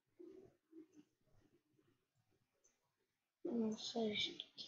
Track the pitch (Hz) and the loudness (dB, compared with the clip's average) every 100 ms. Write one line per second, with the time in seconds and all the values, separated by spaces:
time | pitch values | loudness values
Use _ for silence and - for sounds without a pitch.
0 | _ - 349 370 - - _ 320 - 302 | _ -18 -16 -16 -18 -20 _ -18 -18 -20
1 | - _ _ - - _ _ _ _ _ | -20 _ _ -20 -20 _ _ _ _ _
2 | _ _ _ _ _ _ _ _ _ _ | _ _ _ _ _ _ _ _ _ _
3 | _ _ _ _ 339 240 220 214 - 233 | _ _ _ _ 0 4 4 2 0 2
4 | 220 208 - - - - | 2 4 0 -2 -8 -10